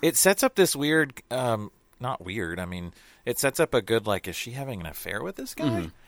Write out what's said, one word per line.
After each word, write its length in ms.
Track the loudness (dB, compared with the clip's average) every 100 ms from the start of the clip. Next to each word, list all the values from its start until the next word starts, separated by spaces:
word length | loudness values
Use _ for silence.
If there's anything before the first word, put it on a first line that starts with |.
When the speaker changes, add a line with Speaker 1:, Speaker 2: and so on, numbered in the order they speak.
Speaker 1:
It 140 | 2 6
sets 260 | 4 6
up 120 | 2 4
this 200 | 4 4
weird, 460 | 2 4 2 -2 -6
um, 420 | -2 0 0 -4 _ _ -8
not 240 | -6 -6
weird, 360 | -6 -4 -2 -4
I 60 | -6
mean, 280 | -8 -10 -12 -20 _ -6
it 120 | -2
sets 200 | 0 2
up 140 | 2
a 80 | 2
good, 240 | 2 0 2
like, 200 | -2 -2
is 60 | -8
she 160 | -8
having 280 | -8 -8 -8
an 40 | -8
affair 360 | -8 -8 -6
with 120 | -6 -8
this 180 | -10
guy? 120 | -4 -2
Speaker 2:
Mm-hmm. 220 | -2 -4 -12